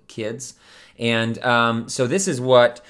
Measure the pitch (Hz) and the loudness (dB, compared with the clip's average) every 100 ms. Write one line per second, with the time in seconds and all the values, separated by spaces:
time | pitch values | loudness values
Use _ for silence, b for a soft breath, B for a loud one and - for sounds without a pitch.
0 | - - 107 127 - - B B B - | -18 -12 -10 -10 -14 -20 B B B -6
1 | 117 113 117 113 123 120 117 113 117 - | -2 -2 -2 -4 0 2 2 -2 -6 -4
2 | 123 190 190 123 127 123 120 - B | -2 -2 -2 -4 4 6 6 2 B